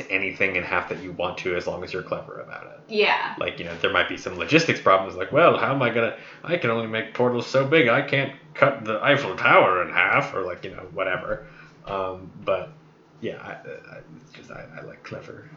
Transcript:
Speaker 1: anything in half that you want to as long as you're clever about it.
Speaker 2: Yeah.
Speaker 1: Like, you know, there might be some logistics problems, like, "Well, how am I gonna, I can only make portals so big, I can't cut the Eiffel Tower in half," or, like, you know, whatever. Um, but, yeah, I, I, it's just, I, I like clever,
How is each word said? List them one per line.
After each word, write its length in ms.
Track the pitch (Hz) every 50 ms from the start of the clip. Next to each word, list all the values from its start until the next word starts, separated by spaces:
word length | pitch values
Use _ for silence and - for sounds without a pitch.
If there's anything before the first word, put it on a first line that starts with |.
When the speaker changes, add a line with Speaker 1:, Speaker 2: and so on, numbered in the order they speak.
| - -
Speaker 1:
anything 460 | 95 95 98 95 - - 101 95 92
in 80 | 90 85
half 240 | - 92 90 - -
that 160 | 90 85 92
you 80 | 90 82
want 240 | 85 87 90 87 -
to 180 | - 92 87 87
as 100 | - -
long 160 | 87 87 90
as 80 | 87
you're 120 | - 92 -
clever 360 | - - 85 - - - -
about 240 | - - - - - -
it. 120 | - - - -
Speaker 2:
Yeah. 480 | 220 208 202 185 - - - - - -
Speaker 1:
Like, 220 | - 87 - -
you 60 | 85
know, 100 | 85 85 82
there 100 | - 95
might 160 | 95 87 85 -
be 80 | 90
some 220 | 87 - 98 92 87
logistics 420 | 82 80 143 165 160 - 113 -
problems, 360 | - 101 95 92 95 95 87 90
like, 160 | 98 - -
"Well, 240 | 143 - 156 117 95
how 160 | 113 120 135
am 80 | 143
I 80 | 127 117
gonna, 260 | 110 117 113 107 - - - - - - -
I 120 | - 170
can 140 | 170 - 117
only 180 | 113 117 113 110
make 260 | 110 113 110 - -
portals 340 | - 123 123 120 120 113 -
so 180 | - 131 135
big, 240 | 131 123 120 127 113
I 120 | 117 139 139
can't 280 | - 139 139 135 131 - - - - -
cut 320 | - - 143 - 110 107
the 180 | 110 107 104 -
Eiffel 320 | 139 143 123 110 98 92
Tower 460 | 92 117 120 165 190 139 95 92 90
in 80 | 87 80
half," 420 | 78 90 90 98 110 135 - - -
or, 100 | 95 92
like, 200 | 90 90 - -
you 80 | 95
know, 120 | 90 90 92 92 80
whatever. 540 | 95 92 92 92 87 87 87 90 - - - - - - - - - -
Um, 460 | 95 98 95 95 92 92 92 95 85 - - 101
but, 240 | - 95 90 82 78 - - - - _ _ _ _ _ -
yeah, 160 | 110 104 87 -
I, 100 | - 101 - - - 69 78 - - - -
I, 40 | - - - 80 -
it's 100 | - -
just, 200 | - - - -
I, 140 | - - - - - -
I 20 | -
like 180 | - - - -
clever, 460 | - 110 - - - - - - 151 -